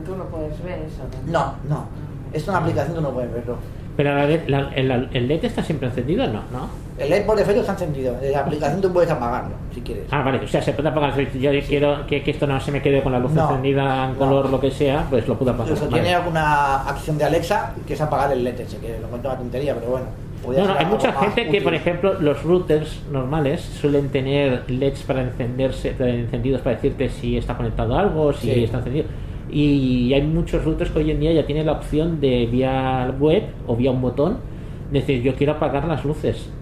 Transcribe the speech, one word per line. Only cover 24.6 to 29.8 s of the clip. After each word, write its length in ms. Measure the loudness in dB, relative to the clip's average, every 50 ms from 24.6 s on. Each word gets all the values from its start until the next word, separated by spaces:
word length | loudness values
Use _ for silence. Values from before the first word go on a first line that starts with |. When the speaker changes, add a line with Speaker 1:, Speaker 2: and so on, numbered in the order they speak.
| -2 -2
Speaker 3:
leds 320 | -2 0 0 0 0 -2
para 200 | -2 -2 0 0
encenderse, 680 | 0 -2 -2 -2 -4 -2 0 0 0 0 0 -2 -4 -4
para 180 | -2 0 0 0
encendidos 500 | 0 0 -2 -2 -2 -2 0 0 0 0
para 160 | 0 0 0
decirte 320 | 2 0 0 0 0 -2 -2
si 280 | -2 -4 -2 -2 -2
está 200 | -2 -2 -2 -4
conectado 400 | -2 -2 -2 -2 0 0 2 2
a 40 | 2
algo, 300 | 2 2 2 2 2 2
si 200 | 2 0 0 0
Speaker 2:
Sí. 120 | 2 2 2
Speaker 3:
está 140 | 2 0 -2
encendido. 280 | -2 -2 -2 -2 -2 -4 -6 -8 -8 -8 -8 -8 -8 -4
Y 600 | 0 2 4 4 4 4